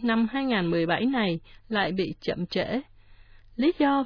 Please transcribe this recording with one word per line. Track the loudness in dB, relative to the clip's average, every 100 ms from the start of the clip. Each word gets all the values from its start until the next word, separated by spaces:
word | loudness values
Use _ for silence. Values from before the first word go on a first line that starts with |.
năm | 0 2 2
hai | 0 0
ngàn | 0 2
mười | 2 2
bảy | 0 0
này | 0 0 -2 -6 -20 -6
lại | -2 -2
bị | -2 -4 -4
chậm | -6 -6 -4
trễ. | -4 -4 -4 -8 -16 -20 -20 -20 -20 -12 0
Lý | 0 2
do | 2 2